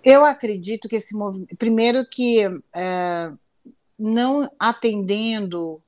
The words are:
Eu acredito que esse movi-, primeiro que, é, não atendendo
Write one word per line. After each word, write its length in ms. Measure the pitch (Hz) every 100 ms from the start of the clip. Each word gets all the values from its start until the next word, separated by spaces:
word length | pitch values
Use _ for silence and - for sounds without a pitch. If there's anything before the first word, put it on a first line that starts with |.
Eu 220 | 254 277
acredito 640 | 294 285 233 196 175 220 214
que 80 | 226
esse 180 | -
movi-, 400 | 208 202 190 185 175
primeiro 480 | 226 226 233 247 247
que, 400 | - 247 233 196 175 _
é, 560 | 175 185 180 180 170 165 - _ _ - _ _ _
não 520 | 214 226 247 285 277 _
atendendo 1300 | 220 233 233 208 190 202 226 220 196 170 165 160